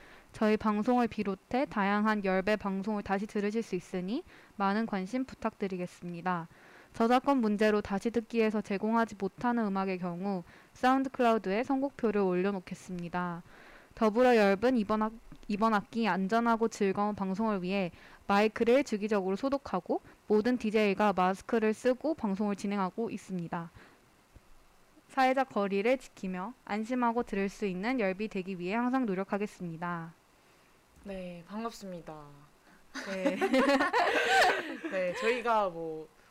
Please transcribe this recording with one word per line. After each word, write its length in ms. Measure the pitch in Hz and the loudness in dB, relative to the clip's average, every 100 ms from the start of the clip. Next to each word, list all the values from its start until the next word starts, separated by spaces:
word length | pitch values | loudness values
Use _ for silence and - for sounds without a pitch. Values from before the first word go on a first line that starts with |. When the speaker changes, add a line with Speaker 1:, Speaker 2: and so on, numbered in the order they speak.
| - - - | -16 -20 -16
Speaker 1:
저희 260 | - 214 214 | -2 2 2
방송을 520 | 220 208 214 247 233 | 2 0 2 2 2
비롯해 580 | - 202 190 - 247 294 | -2 -4 -6 -4 -2 -2
다양한 580 | 220 196 208 214 214 | 0 2 2 2 2
열 180 | 190 185 | 2 0
배 120 | 190 | 2
방송을 480 | 214 202 190 196 208 | 0 0 -4 -2 -4
다시 240 | 202 196 208 | 0 -2 -2
들으실 380 | 214 202 226 | -2 -2 -2
수 100 | 220 | -2
있으니 480 | 180 - 185 180 262 - - - | -6 -4 -6 -4 -6 -8 -20 -18
많은 320 | - 196 208 226 | -4 0 0 -2
관심 380 | 196 185 254 | -4 -4 -4
부탁드리겠습니다. 1200 | 262 - 226 - 196 185 180 - 175 170 180 175 165 - - - - | -6 -6 -8 -4 -6 -4 -8 -10 -12 -6 -2 -2 -4 -14 -20 -20 -14
저작권 460 | - 226 254 285 277 | 0 4 4 4 2
문제로 420 | 214 202 214 208 | 2 4 4 2
다시 320 | - 196 233 | 0 -2 -2
듣기에서 480 | 226 220 233 214 214 | -2 -2 2 2 2
제공하지 560 | - 196 214 226 226 202 | -2 -2 0 2 0 -2
못하는 480 | 190 - 240 240 214 | -6 -2 -2 0 0
음악의 320 | 196 190 185 | 0 -2 -2
경우 460 | 180 175 196 190 175 - - | -4 -4 -4 -4 -6 -18 -20
사운드클라우드에 880 | - 254 262 269 - 240 226 190 202 | -2 2 2 0 2 2 2 2 -2
선곡표를 560 | 269 269 277 - 226 208 | 0 0 -2 -2 0 2
올려놓겠습니다. 1200 | 190 180 196 202 - 180 - 180 170 180 180 170 - - - - - | 2 2 0 -2 -8 -14 -10 -8 -6 -4 -4 -6 -12 -20 -20 -20 -14
더불어 420 | - 220 208 254 233 | 0 2 6 6 8
열분 400 | 202 196 233 254 | 6 4 2 2
이번 260 | 202 214 | 0 0
학-, 100 | 214 226 - - - | -2 -4 -18 -16 -6
이번 280 | 202 226 | 0 2
학기 340 | 208 - 226 220 | 2 0 -2 0
안전하고 600 | 175 190 226 233 226 226 | 0 2 2 4 2 2
즐거운 460 | - 196 190 208 | 2 0 2 -2
방송을 480 | 202 196 190 220 202 | -2 -4 0 0 0
위해 300 | 180 196 175 - - - - | -2 -2 -2 -6 -20 -12 0
마이크를 580 | 202 214 - 233 254 | 4 4 2 4 4
주기적으로 520 | 285 208 208 214 185 196 | 4 -2 0 0 0 -2
소독하고 640 | 269 269 - 185 - 311 - - - | -2 -2 -4 -6 -2 -4 -4 -12 0
모든 300 | 214 214 247 | 2 4 0
디제이가 560 | 214 214 214 190 214 | 0 2 2 4 2
마스크를 640 | 185 185 190 - 233 220 | 4 2 0 -2 0 2
쓰고 400 | 214 247 254 285 | 0 0 0 -2
방송을 420 | 320 208 190 208 202 | -2 -2 -2 -2 -2
진행하고 540 | 202 202 185 - 226 | -4 -2 -2 -2 -6
있습니다. 600 | 214 - 185 165 175 170 - - - _ _ _ - _ - - _ _ - _ | -6 -8 -8 -6 -6 -8 -16 -20 -20 _ _ _ -20 _ -20 -20 _ _ -20 _
사회적 420 | - 262 262 254 | 2 4 4 0
거리를 480 | 214 202 196 220 262 | 0 0 2 2 0
지키며 560 | - - 190 185 196 254 | -2 -10 -8 -6 -8 -12
안심하고 580 | - 208 220 254 240 226 | -6 -6 -2 0 0 0
들을 260 | 233 196 196 | -2 -2 -2
수 180 | - 202 | -2 -4
있는 340 | 180 214 262 | -2 -2 0
열비 280 | 190 185 214 | 0 -2 -4
되기 300 | 202 180 185 | -6 -6 -6
위해 160 | 175 | -4
항상 320 | 220 247 262 233 | -2 0 0 0
노력하겠습니다. 1080 | 185 196 202 208 - 175 160 175 175 165 - _ _ _ _ _ _ _ - | -2 -2 -4 -4 -8 -10 -8 -6 -8 -10 -16 _ _ _ _ _ _ _ -20
Speaker 2:
네, 400 | 202 190 180 175 170 | -14 -12 -12 -14 -12
반갑습니다. 800 | 208 226 220 190 175 156 156 147 143 147 _ _ - - 269 202 | -8 -8 -8 -12 -12 -12 -16 -16 -20 -20 _ _ -20 -16 -12 -8
Speaker 1:
네. 300 | 190 185 190 | -4 -2 -2
Speaker 2:
<laughs> 1500 | 370 262 269 320 294 - - 466 - 762 587 - 320 254 320 | 0 2 4 2 2 2 2 0 2 4 4 2 -4 -8 -6
네, 240 | 190 180 | -4 -4
저희가 540 | 175 214 247 233 220 196 | -2 0 0 2 2 2
뭐 400 | 165 165 156 151 _ - | -2 -8 -8 -12 _ -20